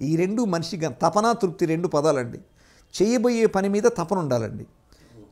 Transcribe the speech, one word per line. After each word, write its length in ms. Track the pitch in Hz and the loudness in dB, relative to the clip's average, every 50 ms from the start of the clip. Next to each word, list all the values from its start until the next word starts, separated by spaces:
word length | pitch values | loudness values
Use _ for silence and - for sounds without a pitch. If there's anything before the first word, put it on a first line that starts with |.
| - | -4
ఈ 140 | 139 160 | -2 0
రెండు 260 | 165 180 185 214 226 247 | 0 0 0 0 0 -2
మనిషి 340 | 202 175 165 160 - - | 0 -2 -2 -4 -6 -8
గ-, 160 | 175 156 151 120 - - | -6 -6 -6 -4 0 0
తపన, 300 | 165 165 208 214 233 233 | 0 2 2 2 2 2
తృప్తి 340 | - - 180 160 - 175 | 0 -2 -4 -2 0 -2
రెండు 220 | 156 160 165 170 175 | 0 0 0 -2 -2
పదాలండి. 500 | - 147 143 160 151 135 123 120 - - - _ _ _ _ _ _ _ _ _ - - 185 | 0 2 2 2 2 0 -2 -6 -8 -14 -18 _ _ _ _ _ _ _ _ _ -2 0 2
చేయబోయే 440 | 220 240 247 220 247 240 226 220 | 2 2 2 2 2 2 4 2
పని 220 | 208 - 196 190 196 | 2 4 2 0 0
మీద 140 | 196 208 202 | 0 2 2
తపన 360 | 240 233 185 170 160 202 190 | 2 2 0 -2 -2 -2 -2
ఉండాలండి, 480 | 165 139 127 120 113 104 110 107 113 - _ _ _ _ _ _ - - - - - - | 0 0 0 -2 -2 -4 -8 -10 -14 -16 _ _ _ _ _ _ -20 -20 -20 -20 -18 -8